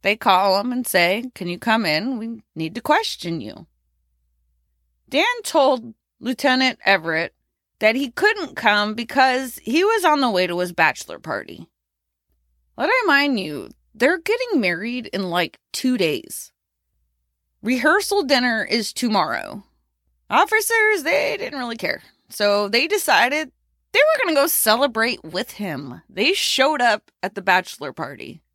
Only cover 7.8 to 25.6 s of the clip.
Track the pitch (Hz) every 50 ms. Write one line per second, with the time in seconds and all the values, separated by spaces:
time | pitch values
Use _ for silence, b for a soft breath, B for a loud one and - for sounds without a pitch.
7.8 | 214 214 226 262 285 240 _ - 370 427 440 415 339 - - - - 214 208 208
8.8 | 208 214 214 226 233 - - 269 262 262 254 254 269 247 - - _ 220 240 330
9.8 | 370 415 453 427 349 320 302 285 269 240 202 180 185 175 175 175 180 180 175 -
10.8 | 165 151 - - - - - - - 160 117 101 - - - - 165 _ _ _
11.8 | _ _ _ _ _ _ _ _ _ _ _ _ _ _ _ _ _ _ _ -
12.8 | 247 359 466 508 453 359 285 277 285 285 262 208 185 156 147 127 85 - - _
13.8 | _ _ _ 214 240 285 359 339 - - 453 480 523 494 415 277 208 180 175 165
14.8 | 202 233 247 254 233 - - 196 190 180 170 180 170 - - _ _ _ - -
15.8 | - 254 254 214 185 156 147 113 - - - - - - _ _ _ _ _ _
16.8 | _ _ _ _ _ _ _ _ _ _ _ _ _ _ _ _ - 220 262 247
17.8 | 240 294 339 415 381 - 403 403 302 254 285 247 247 247 226 220 196 - 208 233
18.8 | 202 - - - 254 240 214 196 156 - 117 82 - - - 202 - _ _ _
19.8 | _ _ _ _ _ _ _ _ _ _ - 269 392 - 440 440 - - 453 453
20.8 | 427 427 427 349 262 311 539 571 - - - 381 - - 294 277 247 240 233 233
21.8 | - - - - - - _ _ _ _ - - 208 208 202 208 208 202 220 240
22.8 | 285 - 403 392 - - 240 170 233 254 294 302 311 - _ _ _ _ _ _
23.8 | _ _ - 466 587 622 640 554 494 359 311 277 277 - - - - 220 214 240
24.8 | 277 277 220 220 220 208 - - - 156 175 185 233 - - -